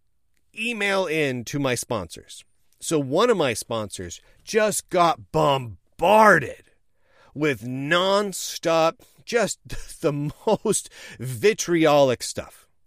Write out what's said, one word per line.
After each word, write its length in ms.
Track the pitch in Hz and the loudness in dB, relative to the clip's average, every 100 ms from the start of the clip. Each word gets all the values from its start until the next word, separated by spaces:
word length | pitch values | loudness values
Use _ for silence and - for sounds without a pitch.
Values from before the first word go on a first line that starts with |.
| _ _ _ _ _ - | _ _ _ _ _ -8
email 480 | 226 226 202 196 180 | -6 -2 0 0 0
in 380 | 156 143 123 110 | -2 -2 -4 -6
to 140 | 147 | -4
my 160 | 135 120 | -2 -2
sponsors. 680 | - 113 87 - - - - _ _ _ | -4 -6 -8 -14 -20 -20 -20 _ _ _
So 200 | - 156 | -4 -2
one 300 | 135 156 247 | 0 0 2
of 80 | 202 | 2
my 160 | 139 | 0
sponsors 680 | 107 - 113 104 - 87 - _ _ | -2 -6 -6 -8 -10 -14 -16 _ _
just 460 | - 214 214 - - | -4 0 0 -2 -2
got 420 | 185 170 143 101 | 2 2 2 -4
bombarded 1400 | 156 151 135 120 98 _ - 170 214 214 170 123 - _ _ _ _ _ _ _ | 0 2 0 -4 -16 _ -2 4 8 8 6 2 -12 _ _ _ _ _ _ _
with 340 | 135 151 120 120 | -4 -2 -2 -6
nonstop, 1300 | 131 139 175 190 196 208 - - - 165 165 160 - - _ - | -6 0 0 2 0 -2 -6 -10 -6 -2 2 0 -2 -14 _ -4
just 340 | 233 196 - - - | -2 -2 -4 -10 -12
<laughs> 220 | - - | -12 -4
the 300 | 156 143 147 - - | -4 -2 -6 -4 -2
most 440 | 202 220 185 - - - - | 0 0 -2 -4 -18 -20 -12
vitriolic 1040 | 127 120 202 220 - 170 156 147 135 117 | -10 -2 0 0 0 2 4 6 4 2
stuff. 440 | - - - - _ _ | -6 -10 -14 -16 _ _